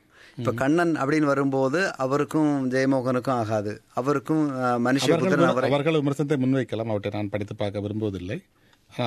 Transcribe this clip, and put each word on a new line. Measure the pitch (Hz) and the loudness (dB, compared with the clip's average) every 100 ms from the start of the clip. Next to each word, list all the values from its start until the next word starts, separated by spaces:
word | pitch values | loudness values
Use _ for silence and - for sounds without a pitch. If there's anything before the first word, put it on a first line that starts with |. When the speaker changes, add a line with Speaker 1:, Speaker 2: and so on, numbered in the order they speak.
| _ - - - | _ -20 -20 -6
Speaker 1:
இப்ப | 123 | -4
Speaker 2:
ம். | |
Speaker 1:
கண்ணன் | 117 135 165 170 147 | 0 2 2 2 0
அப்படின்னு | 135 151 143 | 0 2 2
வரும்போது | 139 139 135 135 156 190 - | 2 0 2 0 0 -2 -2
அவருக்கும் | 131 143 143 156 151 143 131 | -2 0 0 0 2 2 0
ஜெயமோகனுக்கும் | 131 135 135 123 127 120 123 | 0 2 2 0 -2 0 -2
ஆகாது, | 110 110 104 104 _ | 0 -2 -2 -8 _
அவருக்கும், | - 127 139 120 156 147 | -4 0 0 0 0 0
அ, | 131 123 120 | 0 0 0
மனுஷ்யபுத்திரன் | 123 135 139 160 185 185 170 | 2 2 2 2 2 4 2
Speaker 2:
அவர்கள் | |
Speaker 1:
அவரை | 123 127 | 2 2
Speaker 2:
அவர்கள் | 143 147 156 | 2 2 2
விமர்சனத்தை | 139 143 147 143 | 0 0 0 2
முன்வைக்கலாம், | 131 135 120 107 113 | 2 2 0 -4 -2
அவற்றை | 104 104 | -2 -4
நான் | 104 104 | -4 -4
படித்து | 104 101 107 | -4 -6 -4
பார்க்க | 104 101 | -4 -4
விரும்புவதில்லை. | 101 104 107 95 90 151 - _ _ _ _ | -4 -2 -4 -4 -6 -10 -12 _ _ _ _
ஆனா, | - | -4